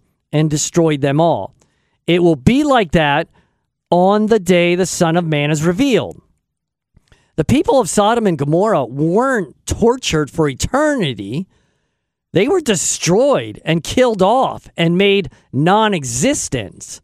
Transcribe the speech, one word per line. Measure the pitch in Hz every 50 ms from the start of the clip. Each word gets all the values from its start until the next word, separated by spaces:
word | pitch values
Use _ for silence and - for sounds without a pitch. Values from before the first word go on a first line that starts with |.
| _ _ _ _ _ _ -
and | 147 156 156
destroyed | 151 147 - - - 175 165 160 151 143 131
them | 143 139 151
all. | 165 170 147 110 95 - _ _ _ _ _ _ _ _ _ _ _
It | - 165 180 175
will | 170 165
be | 131 127 156 233 269 302
like | 294 269 247 214 156 -
that | 175 156 143 143 151 170 - _ _ _ _ _ _ _ _ _ _ _ _
on | 175 175 180 190 202 214 214
the | 208 233 220
day | 175 175 185 175 175 175 175
the | 175 185
Son | - - - 180 165 160
of | 180 175
Man | 160 156 147 143 147
is | 160 147 151
revealed." | 175 180 180 277 285 240 180 120 87 - - - _ _ _ _ _ _ _ _ _ _ _ _ _ _ _ _ _ _ _ _ _ _
The | - 156
people | - 226 285 - 453 381 269
of | 226 160
Sodom | - - 202 208 233 240 220
and | 196 170 131
Gomorrah | 143 143 151 170 196 226 208 156 131
weren't | 110 123 139 151 160 175 214 254 269 262 220 180 131 - _ _
tortured | - - - 208 233 247 262 - - - 156 151 131
for | - - 160 147
eternity. | 131 - - - - - - 302 294 262 190 143 123 95 101 98 113 156 190 - _ _ _ _ _ _ _ _ _ _ _ _ _ _ _ _ -
They | 156 202 269
were | 392 370
destroyed | 311 247 208 160 - - - - - 156 175 208 262 285 262 160 117 110 104 - -
and | - 160 170 -
killed | - - 262 254 247 220 190 185
off | 190 233 269 247 156 110 110 - - -
and | - 170 165 175 180
made | 196 202 196 202 190 131 - _ _ _ -
non-existent, | 127 151 170 196 214 220 214 202 170 139 123 117 123 156 262 294 - - - - 127 104 87 - - - - - -